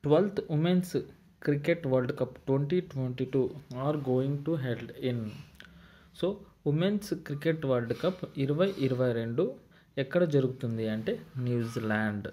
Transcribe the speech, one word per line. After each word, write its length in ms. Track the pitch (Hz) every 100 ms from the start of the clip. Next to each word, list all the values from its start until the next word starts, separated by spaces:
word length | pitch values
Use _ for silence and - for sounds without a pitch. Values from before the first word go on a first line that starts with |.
ట్వెల్త్ 360 | 143 156 202 - -
ఉమెన్స్ 420 | 151 170 180 180 139 - - - _
క్రికెట్ 400 | - 143 143 170 143
వరల్డ్ 200 | 127 127 -
కప్ 160 | 127 - -
ట్వంటీ 300 | 135 143 180 180
ట్వంటీ 340 | 135 127 127 131
టూ 80 | 139 123 - - 123
are 140 | 139 151 131
going 260 | 127 135 143 143
to 60 | 160
held 240 | 131 117 120 - 135
in. 80 | 120 110 - - - - - - - - -
So, 80 | 175 208 - - 147
ఉమెన్స్ 420 | 151 185 208 - 156 -
క్రికెట్ 340 | 143 165 160 143
వరల్డ్ 240 | 123 117 -
కప్ 220 | 175 185 - -
ఇరవై 240 | 139 147 196 190 135
ఇరవై 220 | 127 127 117
రెండు 240 | 117 117 208 - - - _ -
ఎక్కడ 200 | 135 175 175
జరుగుతుంది 500 | 143 127 127 120 113 110
అంటే 180 | 110 110 - - 131 123
న్యూజిలాండ్. 840 | 120 117 117 110 107 107 104 101